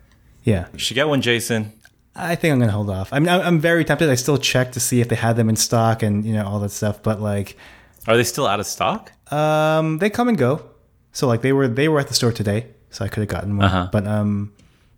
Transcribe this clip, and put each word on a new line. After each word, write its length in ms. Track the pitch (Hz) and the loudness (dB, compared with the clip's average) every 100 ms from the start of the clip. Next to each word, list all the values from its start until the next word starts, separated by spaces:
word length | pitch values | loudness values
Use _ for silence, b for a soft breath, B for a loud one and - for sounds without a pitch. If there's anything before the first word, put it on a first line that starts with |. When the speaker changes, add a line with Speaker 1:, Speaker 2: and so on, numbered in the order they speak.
| b b b b | b b b b
Speaker 1:
Yeah. 260 | - 98 85 | 0 0 -2
Speaker 2:
You 60 | - | -8
should 160 | - | -6
get 120 | 110 151 | -2 0
one, 140 | 143 | 0
Jason. 520 | 120 117 - 113 107 - - _ _ - | 2 0 0 -4 -4 -10 -20 _ _ -10
Speaker 1:
I 180 | 175 | -6
think 180 | 170 170 | -2 2
I'm 60 | 135 | 2
gonna 120 | 120 | 2
hold 160 | 101 104 | 2 -2
off. 240 | 95 95 | -4 -4
I 60 | 135 | 0
mean, 100 | 165 | 2
I'm, 140 | 180 | 2
I'm 180 | 170 170 | 2 2
very 240 | 160 170 | 2 2
tempted. 240 | 151 143 160 | 2 2 2
I 60 | |
still 240 | 127 127 139 | 2 2 0
check 340 | - - 127 | 2 0 0
to 80 | 123 | -2
see 220 | - 123 | -2 0
if 80 | 117 | 0
they 60 | 110 | 0
have 200 | 113 117 | 0 2
them 140 | 110 | 2
in 60 | 110 | 2
stock 460 | - 120 113 113 | 0 2 2 2
and, 220 | 107 104 | 0 0
you 80 | 107 | 0
know, 140 | 110 101 | -2 -2
all 140 | 104 | -4
that 100 | 101 | -4
stuff. 320 | - 107 101 | -4 -4 -2
But, 180 | - 104 | -2 -2
like, 380 | 104 101 98 - B B B B - | -2 -4 -4 -10 B B B B 2
Speaker 2:
Are 100 | 117 | 2
they 80 | |
still 220 | 120 - 127 | 2 0 -2
out 120 | 101 | -2
of 60 | 98 | -4
stock? 460 | - 92 202 - - - | -2 -2 -2 -8 -20 -8
Speaker 1:
Um, 680 | 147 151 156 156 160 160 156 | -2 0 2 2 0 0 0
they 100 | 202 | -2
come 200 | 214 247 | 0 0
and 100 | 214 | 2
go. 240 | 123 135 - _ _ _ _ | 0 0 -6 _ _ _ _
So, 140 | - 135 | -4 0
like, 160 | 117 | 2
they 100 | 131 | 2
were, 160 | 135 135 | 2 2
they 200 | 113 151 | 0 2
were 120 | 151 | 2
at 80 | 139 | 0
the 60 | |
store 180 | - 120 | 0 0
today, 340 | 107 104 104 117 - _ | 0 -2 -2 -4 -14 _
so 160 | - | -8
I 40 | 101 | -6
could 120 | - | -4
have 80 | 104 | -4
gotten 280 | - 98 101 | -4 -4 2
one. 100 | 101 | 2
Speaker 2:
Uh-huh. 220 | 92 90 | 2 0
Speaker 1:
But, 140 | 107 101 | -2 -2
um, 460 | 107 104 101 101 _ b b b | -2 0 -2 -6 _ b b b